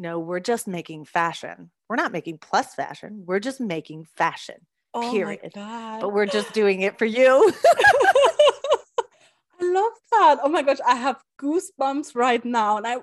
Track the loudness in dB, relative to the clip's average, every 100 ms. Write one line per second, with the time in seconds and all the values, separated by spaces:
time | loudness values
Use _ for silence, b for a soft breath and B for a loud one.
0 | -10 -10 -8 -6 -4 -4 -4 -10 -10 -16
1 | -6 -4 -4 -4 -14 -16 -20 _ -8 -4
2 | -4 -6 -10 -14 -4 -2 -2 -6 -10 -12
3 | -16 -16 -6 -4 -4 -6 -6 -6 -10 -16
4 | -12 -2 -2 -2 -12 -18 _ _ _ -8
5 | -4 -4 -4 -8 -14 -16 -14 -14 -12 -8
6 | -4 0 0 -2 -4 0 2 2 -2 -2
7 | -2 4 6 6 4 4 4 6 6 6
8 | 4 4 4 6 4 2 0 -2 -2 -8
9 | -8 _ _ _ _ -6 -2 0 0 -4
10 | _ 4 6 4 2 0 0 0 0 0
11 | 0 -6 _ _ -4 -4 -4 -4 -4 -4
12 | -6 -2 0 0 -2 -2 0 -2 -4 -8